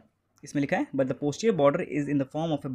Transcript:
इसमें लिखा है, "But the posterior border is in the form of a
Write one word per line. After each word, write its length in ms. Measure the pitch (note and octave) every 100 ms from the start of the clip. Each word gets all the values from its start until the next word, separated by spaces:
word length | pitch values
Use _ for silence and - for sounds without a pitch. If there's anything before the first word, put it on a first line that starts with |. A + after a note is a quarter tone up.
| _ _ _ _
इसमें 160 | D3 D3
लिखा 160 | C#3+ F#3
है, 100 | D4 C3+
"But 100 | C3
the 100 | C3
posterior 340 | D3 C#3+ A3 F3
border 240 | C#3+ C#3 -
is 160 | D3 C#3
in 140 | C#3+
the 40 | C3+ D3+
form 220 | E3 D3
of 80 |
a 60 | C3+